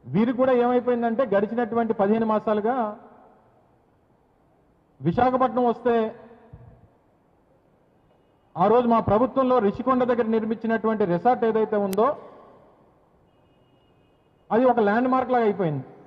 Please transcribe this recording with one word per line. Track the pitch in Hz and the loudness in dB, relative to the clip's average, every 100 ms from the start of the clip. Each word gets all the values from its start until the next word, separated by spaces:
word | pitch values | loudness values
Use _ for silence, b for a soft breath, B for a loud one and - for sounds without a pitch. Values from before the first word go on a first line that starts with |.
| 120 | -4
వీరు | 156 233 247 | -2 -2 0
కూడా | 262 247 | 2 2
ఏమైపోయిందంటే | 240 247 247 240 233 226 254 | 2 0 0 -2 -2 -2 0
గడిచినటువంటి | 196 208 233 233 233 226 220 | 0 -2 -4 -4 -2 -2 0
పదిహేను | 196 226 226 | 0 0 0
మాసాలుగా | 214 214 214 208 262 214 208 - - - _ _ _ _ _ _ _ _ _ _ _ _ _ _ _ _ _ 139 | -2 -2 -2 -2 -2 -4 -8 -20 -20 -20 _ _ _ _ _ _ _ _ _ _ _ _ _ _ _ _ _ -4
విశాఖపట్నం | 170 254 254 254 226 240 | 2 2 2 0 2 0
వస్తే | 226 247 233 220 - - - - - - - _ _ _ _ _ _ _ _ _ _ _ _ _ _ _ _ _ 165 | 0 0 0 -2 -8 -20 -20 -20 -20 -20 -20 _ _ _ _ _ _ _ _ _ _ _ _ _ _ _ _ _ -2
ఆ | 190 | 2
రోజు | 233 240 226 | 4 4 0
మా | 208 | 2
ప్రభుత్వంలో | 202 254 262 254 254 202 | 0 0 0 2 2 0
రిషికొండ | - 247 254 247 | -2 -2 0 0
దగ్గర | 240 226 226 | 0 0 -2
నిర్మించినటువంటి | 220 220 220 226 226 220 202 | -2 -6 -2 -2 -2 0 0
రిసార్ట్ | 170 240 254 226 | 2 2 2 0
ఏదైతే | 220 214 214 202 | 0 0 -2 -2
ఉందో | 202 247 302 - - - - - _ _ _ _ _ _ _ _ _ _ _ _ _ _ _ _ _ _ | 0 0 -2 -14 -20 -20 -20 -20 _ _ _ _ _ _ _ _ _ _ _ _ _ _ _ _ _ _
అది | 214 254 | 2 2
ఒక | 233 202 | 4 2
ల్యాండ్ | 220 254 254 | 0 0 -2
మార్క్ | 247 247 | 0 0
లాగా | 220 | 0
అయిపోయింది. | 190 170 139 127 - | 0 -2 -4 -10 -20